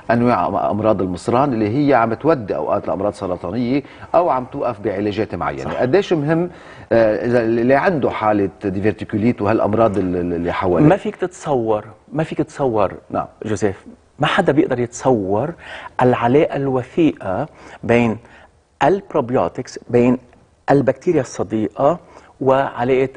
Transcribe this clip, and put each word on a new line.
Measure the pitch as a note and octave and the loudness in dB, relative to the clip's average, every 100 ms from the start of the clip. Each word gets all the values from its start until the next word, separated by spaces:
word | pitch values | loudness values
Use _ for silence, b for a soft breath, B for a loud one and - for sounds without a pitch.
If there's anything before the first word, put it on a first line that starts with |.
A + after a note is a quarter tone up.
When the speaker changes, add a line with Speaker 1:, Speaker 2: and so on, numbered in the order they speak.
| B | B
Speaker 1:
أنواع | A#2 A#2+ G#2 E2 | 0 2 2 0
أم-، | F#2+ | -2
أمراض | C2+ G#2 G#2+ G2 | -2 0 0 0
المصران | F#2 F2+ - A#2+ C#3+ | -2 -4 -2 0 2
اللي | A2+ G#2 C3 C#3+ | 0 -2 0 2
هي | |
عم | B2 A2+ | 2 2
تودي | A2 D3 D3+ F#2+ D#2 | 0 0 0 -2 -4
أوقات | - G2 - | -2 -2 -2
لأمراض | E2 G2+ | -2 -2
سرطانية | - F#2+ F2+ F2 A2+ A#2+ C#3 - B B E3 | -4 -6 -6 -6 -4 -2 -2 -4 B B 2
أو | F3 | 2
عم | C3 B2 | 0 -4
توقف | C#3+ B2 G#2 | -6 -6 -4
بعلاجات | G#2 G2 G#2 G2+ G2+ F2+ | -4 -2 -2 -2 -4 -4
معينة. | D2 C#2 C2 | -6 -6 -6
Speaker 2:
صح. | D2+ | -2
Speaker 1:
قديش | B2+ F3+ - | 2 2 2
مهم، | E3 C#3+ E3 F3 B B B B | 0 0 0 -2 B B B B
آه، | A#2 A2 G#2+ A#2+ | 2 4 2 0
إذا | A#2+ | 0
اللي | A2+ A#2 A#2+ C#3 | 2 2 4 4
عنده | E3+ D3+ A#2+ | 2 0 -2
حالة | - G#2+ G#2 G2 - | 0 0 2 0 -2
ديفيرتيكوليت | G2+ F#2+ G#2 G2+ G2+ G#2+ A2+ A#2 | -6 -2 -2 -2 -4 -2 0 0
وهالأمراض | G2+ A2 G2+ G#2 A2+ G2 | 0 2 2 2 2 2
ال-، | F#2 F2+ | -2 -2
ال-، | F2 | -2
اللي | E2+ F2 | -4 -4
حواليه؟ | - F#2+ F2+ D#3 | -2 0 4 4
Speaker 2:
ما | F#3+ | 4
فيك | G#3+ - | 0 -6
تتصور، | F3+ - D#3+ C3 A2 G#2+ A2 - - | -8 -8 -4 -2 0 -2 -4 -20 -10
ما | D3 | -6
فيك | D#3+ E3+ | -6 -4
تتصور، | - - C3+ G#2+ F#2 - - | -6 -4 -2 0 0 -4 -8
Speaker 1:
نعم. | - - - G#2+ | -8 -8 -8 -6
Speaker 2:
جوزيف، | G2+ G#2+ F#2+ - - _ - | -2 -4 -4 -14 -20 _ -6
ما | D3 | -2
حدا | - E3+ | 0 2
بيقدر | C#3 - B2 | 2 2 0
يتصور | A#2+ - C3 A#2+ F#2 G#2 D3 E3 B B B - | -4 -2 0 2 0 -2 -2 -8 B B B 0
العلاقة | B2 B2 A#2+ C#3+ E3 C#3+ | 2 2 4 4 2 -2
الوثيقة | C#3 B2+ A#2 - D3+ - G2 F#2 D#3 B B B | -2 -4 -4 0 0 0 -6 -6 -6 B B B
بين | G#2+ A#2 A#2 G#2+ - B B _ _ - | 0 2 2 -2 -10 B B _ _ 0
البروبيوتكس، | C#3 G3 - D#3+ A#2+ B2 F2 - B2+ - - | 0 0 -2 -4 0 0 -2 -4 -12 -14 -2
بين | B2 B2 B2 - _ _ _ - | 2 4 2 -4 _ _ _ 2
البكتيريا | C#3+ C3 B2+ F3+ D#3 | 2 2 -2 0 0
الصديقة | B2 - G2 A2 G#2+ - C#3 E3+ - B B B | 0 -6 -4 -2 -2 0 0 0 -6 B B B
وعلاقة | C3+ C3+ C3+ A#2+ B2 C3 C3+ | 2 2 0 -2 0 0 0